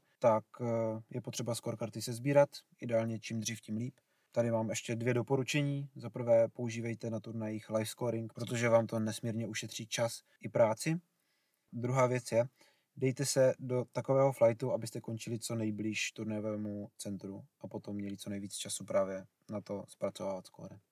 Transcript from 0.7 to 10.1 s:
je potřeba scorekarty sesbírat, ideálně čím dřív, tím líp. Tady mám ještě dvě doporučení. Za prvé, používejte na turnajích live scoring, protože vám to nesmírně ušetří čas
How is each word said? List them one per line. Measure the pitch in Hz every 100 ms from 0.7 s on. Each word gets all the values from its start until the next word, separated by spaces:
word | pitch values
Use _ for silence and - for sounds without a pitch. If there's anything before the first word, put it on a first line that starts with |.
| 117 113 110 113
je | 127
potřeba | 117 - 117 117
scorekarty | - 113 110 110
sesbírat, | 107 113 127 143 143 - - -
ideálně | 123 113 113 110
čím | - 113
dřív, | 107 113
tím | - 107
líp. | 123 - _ _ _
Tady | - 117
mám | 113 113
ještě | 113 - 117
dvě | 117
doporučení. | 123 117 135 127 147 143 143 139 -
Za | 120
prvé, | - 117 113 113
používejte | - 120 113 117 113 117
na | 110
turnajích | 117 113 110 107 -
live | 110 110
scoring, | - 120 113 113
protože | - 117 123 120
vám | 117 110
to | 113
nesmírně | 110 107 120 110 110
ušetří | 110 110 - 110
čas | - 117